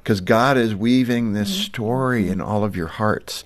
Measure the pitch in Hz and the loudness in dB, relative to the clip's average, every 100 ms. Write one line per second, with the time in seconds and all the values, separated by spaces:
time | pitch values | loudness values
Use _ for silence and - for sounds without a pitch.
0 | - 101 90 113 131 131 113 98 117 127 | -2 -2 2 4 4 2 0 0 2 2
1 | 123 120 113 104 101 95 104 - 107 127 | 2 0 0 -2 -2 -4 -6 -4 -2 -2
2 | 131 120 90 95 - 104 104 92 80 - | 0 0 0 -2 -2 -2 -2 -4 -6 -2
3 | 107 85 - - | 0 0 -6 -14